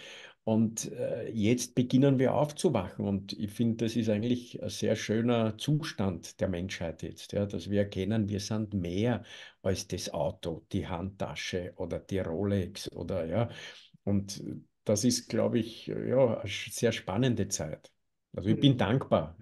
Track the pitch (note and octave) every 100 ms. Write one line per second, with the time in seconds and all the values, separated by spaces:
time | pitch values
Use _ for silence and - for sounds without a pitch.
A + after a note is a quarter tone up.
0 | - - - - - A2 A2 A2+ - -
1 | B2 - - A2 G#2 B2 - - B2 B2+
2 | C#3 C3 B2+ - D3 - F#3 A#2 F#2 -
3 | G2+ G2 G2 - G#2 - A#2 A2+ A#2 A#2+
4 | A2 G#2 A#2+ B2 - - G#2 - G#2 G#2+
5 | - A2 A#2 A#2 A2 G#2+ - D3 D3+ -
6 | G2 E2+ - - F#2 F2+ F2+ - E2+ D#2+
7 | E2 - - G2 G2+ G2+ F2 G2+ G2+ F#2
8 | F#2+ A2+ G2+ G2+ - A2 G#2+ G2+ E2+ F#2
9 | A#2 A2 - - - - - F#2 - F2+
10 | - F2 D2 - E2+ D#2+ - G2+ D2+ E2+
11 | F#2+ G2+ - - - F#2 F2+ - F2+ F2
12 | - F#2+ F2 E2 G2+ G2+ F2 G2 - -
13 | F2+ F#2+ E2 F#2 A#2+ - - - - -
14 | - G2+ G2 - - - - _ - G#2
15 | B2 A#2+ - A2+ G#2+ A#2+ A2+ - - G#2+
16 | A2 B2 B2+ A2 G2+ - - - A#2 A2
17 | - F#2+ B2+ G#2+ G2 - D#2 - - _
18 | _ _ _ - F#2 B2+ C#3 B2 G2 C3
19 | - F#3+ D#3 -